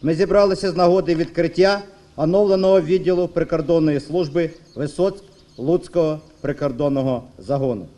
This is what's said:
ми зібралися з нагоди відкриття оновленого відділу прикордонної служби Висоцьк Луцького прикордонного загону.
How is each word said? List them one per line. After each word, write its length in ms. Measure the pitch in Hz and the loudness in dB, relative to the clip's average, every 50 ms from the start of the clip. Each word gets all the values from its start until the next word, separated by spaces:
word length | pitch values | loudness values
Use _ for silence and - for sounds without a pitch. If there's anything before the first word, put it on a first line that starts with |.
| - | 0
ми 120 | 147 165 | -2 0
зібралися 560 | 156 196 185 190 208 202 196 190 185 - 190 | 0 0 2 4 4 4 4 2 0 -2 -4
з 60 | 170 | 0
нагоди 380 | 175 180 175 180 190 170 147 170 | 2 4 4 4 4 2 0 0
відкриття 680 | 160 170 165 - - 170 165 - - 185 196 202 202 202 - - - - _ _ | -2 -2 -4 -2 -4 -4 -2 2 2 2 2 2 0 -6 -12 -20 -20 -20 _ _
оновленого 640 | - 143 156 175 196 208 202 190 190 190 190 190 196 | -4 -2 0 2 2 4 4 2 2 4 4 4 4
відділу 480 | 165 151 185 190 156 170 185 175 180 170 | 4 2 0 0 2 0 0 0 0 -2
прикордонної 720 | - 175 165 156 - 160 156 135 170 165 156 156 147 139 | -2 -2 -2 -2 -2 -4 0 2 2 2 2 2 0 -2
служби 500 | 139 - 151 180 180 151 139 170 170 160 160 - - _ _ | -4 -4 -4 -4 -4 -2 -2 -2 -4 -4 -6 -12 -20 _ _
Висоцьк 500 | - 143 143 - - 180 196 190 196 - - _ _ - _ _ | -8 -8 -8 -4 -2 -2 -2 -2 -6 -18 -20 _ _ -20 _ _
Луцького 640 | - 117 139 170 180 175 - - 175 165 156 156 151 - - - _ | -10 -2 -2 -2 -2 -2 -4 -2 -2 0 0 -2 -6 -10 -18 -20 _
прикордонного 840 | - 139 147 - 147 143 127 120 147 143 139 139 131 135 131 120 123 - - - | -8 -8 -6 -4 -4 -6 -4 -2 -2 -2 0 0 -2 -2 -2 -4 -6 -12 -20 -20
загону. 480 | - 92 139 139 135 135 120 104 87 78 - | -8 -6 -4 -2 -2 -2 -4 -4 -8 -14 -18